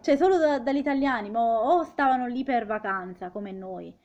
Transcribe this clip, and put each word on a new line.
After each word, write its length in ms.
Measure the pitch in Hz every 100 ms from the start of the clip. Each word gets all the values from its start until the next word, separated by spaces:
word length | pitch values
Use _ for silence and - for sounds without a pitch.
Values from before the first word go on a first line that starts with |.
Cioè, 160 | - 285
solo 200 | 359 370
da-, 220 | 311 285
dagli 200 | 240 277
italiani, 520 | 285 269 277 240 202
mo 300 | 226 233 226
o 240 | 240 349
stavano 420 | 320 - 277 262 247
lì 160 | 247
per 240 | 262 240 214
vacanza, 640 | 214 214 190 180 180 180
come 220 | 208 202
noi, 440 | 190 190 180 170 -